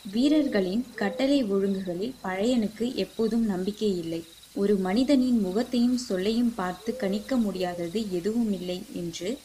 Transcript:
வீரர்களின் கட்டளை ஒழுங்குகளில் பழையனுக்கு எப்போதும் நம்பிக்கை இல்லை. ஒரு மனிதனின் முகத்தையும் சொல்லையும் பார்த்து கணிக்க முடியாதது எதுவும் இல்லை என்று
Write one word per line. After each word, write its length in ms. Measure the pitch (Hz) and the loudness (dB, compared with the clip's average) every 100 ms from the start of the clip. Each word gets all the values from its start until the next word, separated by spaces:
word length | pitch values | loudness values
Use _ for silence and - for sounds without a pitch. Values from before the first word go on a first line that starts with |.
| 208 | -4
வீரர்களின் 720 | 208 277 311 269 220 185 208 254 - | 2 4 4 4 2 0 -2 -4 -4
கட்டளை 480 | 202 - 269 285 | -4 0 2 4
ஒழுங்குகளில் 720 | 220 196 196 190 185 175 226 - | 4 2 2 0 -2 -4 -4 -6
பழையனுக்கு 680 | 196 185 220 254 202 - 240 | -6 -2 2 2 0 -2 -4
எப்போதும் 520 | 269 190 - 226 233 226 | -2 -6 0 0 2 0
நம்பிக்கை 520 | 185 190 208 214 180 | 0 -2 -2 0 0
இல்லை. 260 | 165 165 165 - - - | -2 -6 -8 -20 -12 -2
ஒரு 200 | 202 202 | 2 2
மனிதனின் 640 | 185 202 269 277 254 240 | 2 2 4 4 4 2
முகத்தையும் 580 | 190 190 240 247 240 247 | 2 0 0 2 2 2
சொல்லையும் 560 | - 185 196 226 240 226 | -2 -2 0 2 0 0
பார்த்து 400 | 180 180 - 226 | -4 -4 -6 -4
கணிக்க 400 | 196 208 - 262 | -2 -2 -2 0
முடியாதது 760 | 214 185 180 175 170 196 214 | 0 0 -4 -4 -4 -4 -2
எதுவும் 400 | 180 180 226 226 | -2 -2 0 0
இல்லை 300 | 190 180 180 - | 0 -4 -6 -8
என்று 440 | - 170 170 180 277 | -8 -6 -6 -6 -6